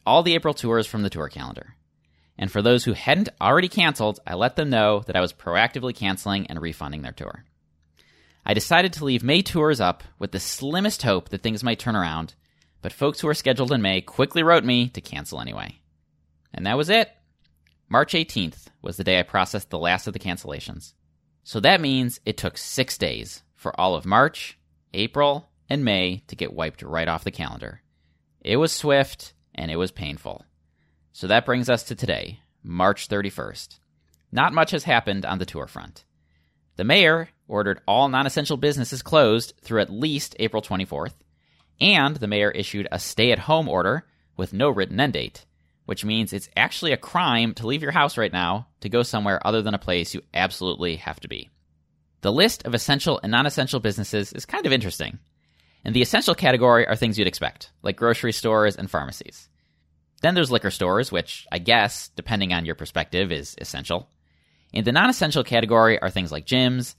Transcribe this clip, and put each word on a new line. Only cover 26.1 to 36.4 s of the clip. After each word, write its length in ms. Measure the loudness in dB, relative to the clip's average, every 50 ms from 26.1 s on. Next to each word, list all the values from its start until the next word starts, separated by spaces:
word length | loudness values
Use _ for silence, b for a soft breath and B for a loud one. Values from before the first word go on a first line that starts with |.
| -2 -6 _
to 80 | -16 -10
get 180 | -8 -8 -8 -6
wiped 280 | -6 -6 -6 -6 -10
right 260 | -12 -6 -4 -2 -2
off 160 | -2 -2 -4 -4
the 80 | -8
calendar. 500 | -8 -8 -10 -10 -10 -12 -14 -14 -16 -18 _ _ _ _ _ _ _ _ _ _ _ _
It 160 | -4 0 2
was 140 | 2 2 0
swift, 600 | 0 -2 2 4 4 4 4 2 -4 _ -20 -20 _ _ _ _ -12
and 160 | -10 -8 -6
it 60 | -2
was 160 | -2 -4 -4
painful. 540 | -4 -10 -10 -10 -10 -10 -12 -12 -14 -14 -18 _ _ _ _ _ _ _ _ _ _ _ _ _
So 160 | _ -8 2
that 180 | 4 4 4 6
brings 240 | 4 0 0 2 2
us 140 | 0 0 0
to 120 | -8 -8
today, 440 | -6 -4 -4 -2 -4 -4 -10 -14 -18 _ _ _ _ -14
March 440 | -8 -2 4 4 4 4 2 -4
thirty-first. 720 | -4 -2 -2 -2 -4 -6 -8 -10 -10 -10 -16 -18 -18 -20 _ _ _ _ _ _ _ _ _ _ -6
Not 220 | 0 0 0 2 4
much 180 | 2 2 2
has 120 | 0 -4 0
happened 420 | 2 2 2 2 0 -4 -4 -4
on 120 | -4 -4
the 80 | -6 -6
tour 220 | -8 -8 -12 -12
front. 380 | -12 -14 -18 -18 -18 -20 -20 _ _ _ _ _ _ _ _